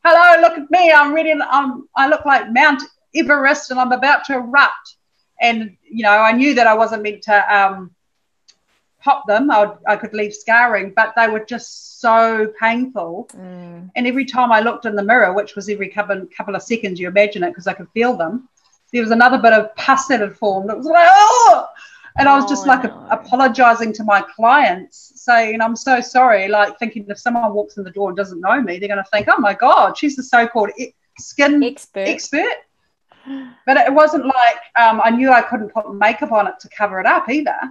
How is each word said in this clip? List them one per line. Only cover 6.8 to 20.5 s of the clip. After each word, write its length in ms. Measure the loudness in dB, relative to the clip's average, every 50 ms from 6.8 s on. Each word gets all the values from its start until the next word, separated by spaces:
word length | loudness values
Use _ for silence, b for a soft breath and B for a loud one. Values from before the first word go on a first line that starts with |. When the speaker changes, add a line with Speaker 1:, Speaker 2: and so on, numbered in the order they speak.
| 0 -2 -2 -4 -6
Speaker 1:
meant 200 | -8 -10 -8 -2
to, 320 | 0 0 2 2 2 2
um, 360 | 0 0 0 -2 -6 -14 -18 _ _ _ _ _ _ _ _ _ _ _ _ _ _ _ _ _ _ _ _ _ _
pop 260 | -2 -2 -2 0 0 -2
them. 240 | 0 0 0 2
I 140 | 2 2 2
would, 120 | 0 -2 -6 -6 -4
I 80 | -4 -4
could 160 | -6 -8 -8
leave 200 | -8 -8 -8 -8
scarring, 580 | -8 -2 2 2 4 4 2 0 -2 -4 -4 -2
but 180 | -2 -2 0 0
they 120 | 0 0 0
were 180 | -2 -4 -8
just 540 | -10 -12 -12 -12 -16 -20 -20 -20 -20 -14 -6
so 520 | -2 0 2 2 2 2 0 -2 -4 -6 -4 -4
painful. 720 | -2 -2 -2 -2 -4 -6 -8 -8 -10 -10 -10 -14 -16 -18 -20
Speaker 2:
Mm. 560 | -20 -20 -20 -20 -20 -20 -20 -20 -20 -20 -12 -8
Speaker 1:
And 120 | -6 -4 -4
every 180 | -4 -4 -6
time 260 | -4 -2 -2 0 2
I 100 | 2 2
looked 240 | 2 0 -4 -6 -6
in 100 | -6 -6
the 80 | -4 -2
mirror, 280 | 0 2 2 2 2 0
which 220 | -2 -6 -6 -10
was 140 | -14 -10 -10
every 200 | -8 -8 -10 -8
couple, 360 | -6 -6 -6 -4 -6 -8 -8 -12 _
couple 200 | -14 -10 -10 -10
of 80 | -10 -6
seconds, 360 | -6 -6 -6 -6 -8 -8 -8
you 80 | -8 -2
imagine 360 | 0 0 0 0 0 -4 -6
it, 100 | -6 -8
'cause 140 | -8 -8 -8
I 60 | -8
could 140 | -10 -12 -8 -4
feel 220 | -2 -2 -2 -2 -4
them, 320 | -6 -6 -8 -10 -12 _ _ _ _ _ _ _ _ _
there 100 | -6 -4
was 100 | -2 0
another 260 | 2 4 4 4 4 4
bit 160 | 4 4 4
of 220 | 4 2 -2 -8
pus 320 | -4 -2 0 0 0 0 -2
that 140 | -2 -2
had 140 | -2 -4 -6
formed. 360 | _ -4 -4